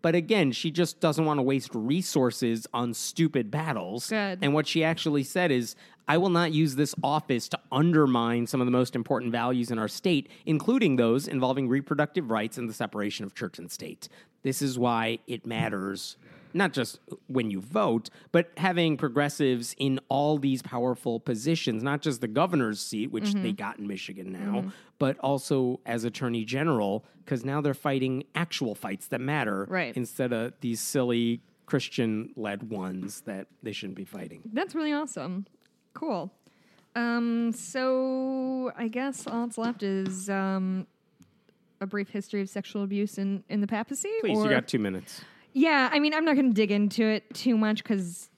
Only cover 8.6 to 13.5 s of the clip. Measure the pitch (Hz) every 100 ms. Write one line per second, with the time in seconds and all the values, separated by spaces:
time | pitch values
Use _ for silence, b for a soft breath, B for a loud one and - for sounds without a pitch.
8.6 | 123 123 123 123 113 123 123 117 120 127
9.6 | 117 117 104 - 190 151 - B - 156
10.6 | - 254 196 127 117 123 170 135 127 135
11.6 | 131 135 143 147 147 185 131 110 110 -
12.6 | 120 107 110 104 104 - 101 - 98